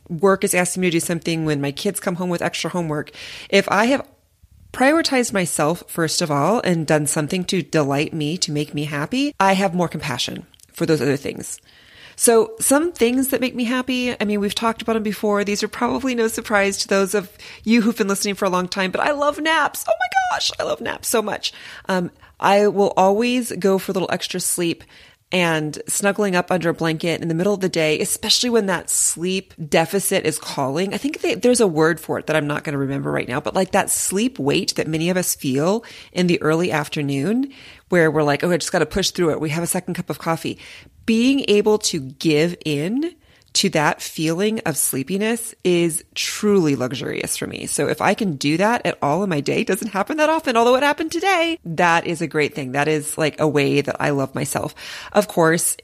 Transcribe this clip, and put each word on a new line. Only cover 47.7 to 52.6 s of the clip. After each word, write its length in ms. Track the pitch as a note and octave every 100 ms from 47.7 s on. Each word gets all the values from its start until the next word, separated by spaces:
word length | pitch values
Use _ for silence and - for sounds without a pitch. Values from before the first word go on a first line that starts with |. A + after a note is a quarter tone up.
| - C#3+
if 160 | -
I 120 | C3
can 200 | G#3 G#3
do 220 | C#3 C#3+ D#3+
that 280 | G3+ A#3+
at 140 | - -
all 220 | C#3+ D#3
in 80 | G3+
my 80 | D#3
day, 240 | C#3 C#3
doesn't 300 | - F#3+ A3+
happen 240 | F#3+ G3+ D#4
that 120 | D4+
often, 280 | D#4+ D4 A#3
although 180 | A#3+
it 80 | C4
happened 300 | C#4+ D4 D#4+
today, 480 | E4+ F#4+ F#4 E4 E4
that 400 | - E3 F3 E3
is 160 | - E3
a 60 | E3
great 300 | D#3 C#3+
thing. 160 | -